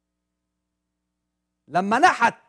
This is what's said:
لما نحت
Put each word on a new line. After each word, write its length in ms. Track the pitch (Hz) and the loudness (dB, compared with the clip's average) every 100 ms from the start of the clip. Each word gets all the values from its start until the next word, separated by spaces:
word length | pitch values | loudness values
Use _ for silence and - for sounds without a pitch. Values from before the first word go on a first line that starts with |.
| _ _ _ _ _ _ _ _ _ _ _ _ _ _ _ _ - | _ _ _ _ _ _ _ _ _ _ _ _ _ _ _ _ -8
لما 300 | 156 196 226 | -6 -2 0
نحت 360 | 349 - 233 - | 0 2 -2 -4